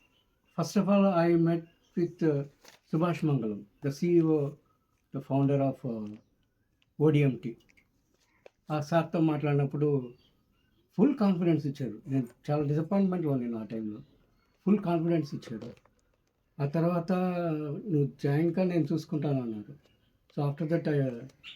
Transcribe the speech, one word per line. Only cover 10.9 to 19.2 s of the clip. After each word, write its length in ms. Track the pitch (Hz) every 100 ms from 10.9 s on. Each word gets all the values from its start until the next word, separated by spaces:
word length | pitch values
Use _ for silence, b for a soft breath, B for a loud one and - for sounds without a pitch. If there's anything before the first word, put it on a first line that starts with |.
| -
ఫుల్ 200 | 262 277
కాన్ఫిడెన్స్ 500 | 202 175 175 156 139
ఇచ్చారు. 340 | 139 123 107 -
నేను 200 | 135 117 _ -
చాలా 120 | 147
డిసప్పాయింట్‌మెంట్‌లో 680 | 143 147 156 202 196 180 156
ఉన్నాను 260 | 135 120 113
ఆ 60 |
టైంలో. 360 | 107 113 107 110 - _ _ _ _ _ 180
ఫుల్ 140 | 208
కాన్ఫిడెన్స్ 560 | 170 170 170 170 143 -
ఇచ్చారు. 380 | - 113 113 - _ _ _ _ _ _ _ -
ఆ 40 | 143
తర్వాత, 460 | 165 165 175 170 180 185 175 170 151 151 165 240
"నువ్వు 220 | 151 135 -
జాయిన్ 300 | 143 143 170
కా, 100 | 165
నేను 240 | 185 175 147
చూసుకుంటాను" 480 | 160 - 151